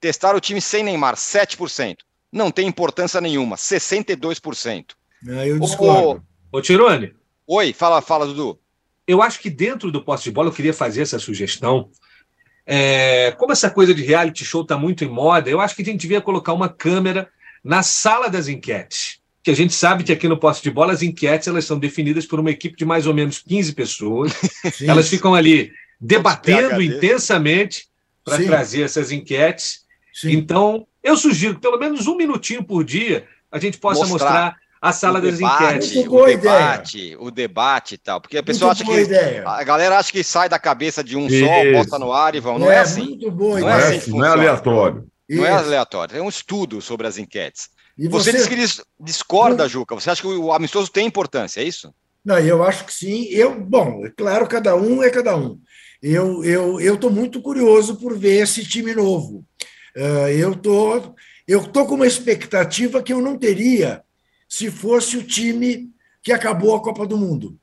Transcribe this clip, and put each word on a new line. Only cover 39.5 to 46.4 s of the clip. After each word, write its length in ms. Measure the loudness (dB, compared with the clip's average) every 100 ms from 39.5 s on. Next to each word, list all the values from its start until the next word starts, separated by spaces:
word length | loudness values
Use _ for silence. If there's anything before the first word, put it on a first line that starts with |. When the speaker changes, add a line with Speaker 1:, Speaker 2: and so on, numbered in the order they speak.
| -6
Speaker 1:
galera 340 | 0 2 4 4
acha 140 | 2
que 140 | -2
sai 240 | -2 0 2
da 100 | 0
cabeça 460 | 0 -2 -2 -6
de 120 | -6 -4
um 120 | 0
só, 340 | 2 4 4
Speaker 4:
Isso. 80 | 6
Speaker 1:
bota 260 | 4 2 -4
no 120 | -2
ar 220 | 2 2
e 60 | 0
vão. 180 | -4 0
Não 120 | 4
é 60 | 6
Speaker 2:
É, 20 |
Speaker 1:
assim. 240 | 4 0
Speaker 2:
muito 260 | -8 -8 -8
boa 300 | -2 -2 0
Speaker 1:
Não 80 | 2
Speaker 2:
ideia. 120 | 4
Speaker 1:
é 160 | 2 0
assim 40 |
que 100 | -2
Speaker 4:
Não 140 | 0
é 40 | 2
Speaker 1:
funciona. 40 |
Speaker 4:
aleatório. 760 | 4 4 2 2 2 2 0 -14 _ _
Speaker 1:
Não 160 | 0 2
é 80 |
Speaker 2:
Isso. 100 | 2
Speaker 1:
aleatório. 520 | 2 -2 -2 -4 -8 -6
É 60 |
um 60 | -8
estudo 520 | -10